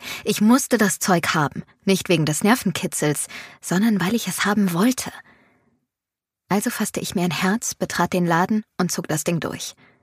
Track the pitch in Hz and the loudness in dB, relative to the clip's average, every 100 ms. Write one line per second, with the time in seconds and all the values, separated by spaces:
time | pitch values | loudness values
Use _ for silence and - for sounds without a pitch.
0 | - - - 208 214 254 - 240 208 - | -12 -8 -4 2 4 4 4 2 2 0
1 | - 170 - 170 143 - - _ - 190 | 2 2 2 0 0 -4 -14 _ 0 0
2 | - 165 151 151 202 - 202 - 180 - | 2 2 2 2 2 2 0 -4 -6 -2
3 | 151 143 - - - - - 175 226 208 | 0 0 -4 -12 -18 -16 -4 0 2 2
4 | 165 226 - - 196 208 196 170 226 254 | 0 -2 -4 -4 0 2 2 2 2 2
5 | - - - _ _ _ _ _ _ _ | -6 -12 -20 _ _ _ _ _ _ _
6 | _ _ _ _ _ 196 240 - 214 - | _ _ _ _ _ -2 -2 -4 -4 -4
7 | - 190 175 147 185 220 - - 185 - | -6 -2 -2 0 0 0 -4 -6 -4 -2
8 | 175 185 175 165 185 214 - - 180 - | 0 0 2 2 2 0 -2 -4 -4 -4
9 | 170 151 - 170 - - - - _ _ | -4 -4 -2 -2 -4 -8 -12 -16 _ _